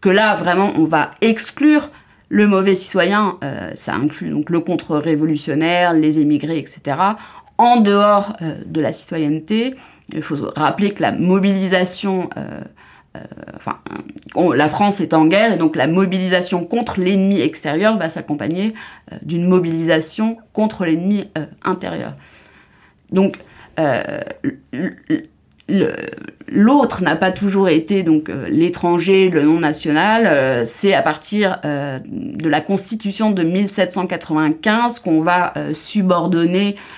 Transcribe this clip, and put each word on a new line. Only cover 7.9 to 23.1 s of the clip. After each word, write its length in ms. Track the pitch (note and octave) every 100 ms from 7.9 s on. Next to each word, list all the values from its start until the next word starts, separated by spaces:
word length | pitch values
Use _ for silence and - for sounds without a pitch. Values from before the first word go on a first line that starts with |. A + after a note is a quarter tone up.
| G3+ G#3 G3+ G#3 G#3+
euh, 140 | E3 -
de 160 | G#2 D#3+
la 120 | D3+
citoyenneté. 840 | - - E3 D3 D#3 D#3 G#3+ B3 C4 - - -
Il 80 | -
faut 140 | D3+ D3 A#2 -
rappeler 340 | D3+ - G3
que 100 | -
la 100 | C3+
mobilisation, 1160 | - E3+ F#3+ G3 G3 F#3+ F3+ F#3 - G3+ F#3+ F3 -
euh, 240 | - - - _ - - _ -
euh, 40 | - G1+ G1+ -
enfin, 220 | - - - - - - -
on, 180 | - F3
la 160 | C#3 D3+
France 320 | D3 G#3 G3
est 140 | D#3+
en 120 | D#3+ D#3
guerre 260 | F#3+ A3+
et 40 | F3+
donc 200 | D#3+ D#3
la 100 | C3+
mobilisation 760 | E3+ F#3+ F#3 F#3 F3+ F3+ F3+
contre 360 | E3 A#3 A3+ -
l'ennemi 400 | F3+ G3 G3 G3
extérieur 580 | C3+ - D#3 D#3 G#3 A3
va 100 | E3
s'accompagner, 640 | D#3+ - D3 A2 E3+ G#3+ A3 - - -
euh, 40 | -
d'une 240 | - E3+ F3
mobilisation 920 | F#3 E3+ E3 E3 D#3+ D#3+ - A3 A3+ _
contre 320 | - G#3+ - F3
l'ennemi, 420 | D#3+ F3+ G3+ - -
euh, 80 | D3 -
intérieur. 500 | - F3+ F3+ E3 A1+ C#3 - - - _ _ _ _ _ -